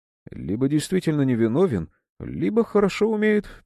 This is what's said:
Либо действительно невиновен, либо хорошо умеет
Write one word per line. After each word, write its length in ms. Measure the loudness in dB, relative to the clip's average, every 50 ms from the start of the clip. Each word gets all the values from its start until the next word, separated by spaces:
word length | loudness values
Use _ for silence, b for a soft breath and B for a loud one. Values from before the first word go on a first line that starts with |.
| _ _ _ _ -20 -20
Либо 380 | -16 -12 -8 -6 -4 -2 0 0
действительно 540 | 0 0 -2 0 -2 -2 0 0 0 2 2
невиновен, 680 | 2 2 2 2 2 4 2 2 2 0 -2 -4 -6 _ _ _ _ _ -14
либо 440 | -12 -10 -6 -4 -2 0 0 0 0
хорошо 460 | 2 2 2 2 2 0 0 0 0
умеет 380 | 0 2 2 2 2 0 -2 -4 -14 -18 _